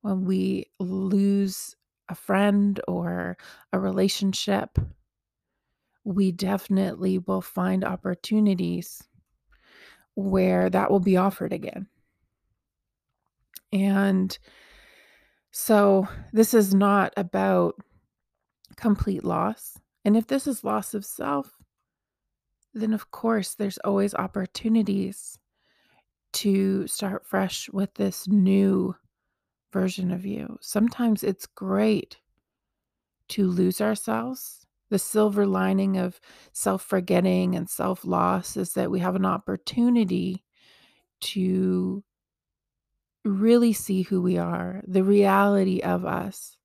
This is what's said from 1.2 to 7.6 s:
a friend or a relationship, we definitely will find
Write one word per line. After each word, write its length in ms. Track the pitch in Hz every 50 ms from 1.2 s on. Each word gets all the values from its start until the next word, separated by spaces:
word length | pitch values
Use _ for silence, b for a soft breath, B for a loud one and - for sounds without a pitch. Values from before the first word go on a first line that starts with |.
| 196 202 196 196 196 190 185 - - - - _ _ _ _ _ _ -
a 60 | 180
friend 640 | - - - 196 190 202 208 202 202 202 202 202 196 - -
or 500 | 180 180 175 170 175 180 175 180 180 B B B B B B B
a 80 | - 185
relationship, 960 | 190 196 185 190 185 196 - - 202 196 190 - - - 202 196 - - _ - - - - _ _ _ _ _ _ _ _ _ _ _ _ _ _ _ _ _ _ _ _ _ _
we 300 | 208 185 185 202 190 175
definitely 840 | 175 196 185 202 196 - - 196 190 196 185 165 - - 185 190 185
will 220 | 185 - 190 185
find 460 | 175 - - -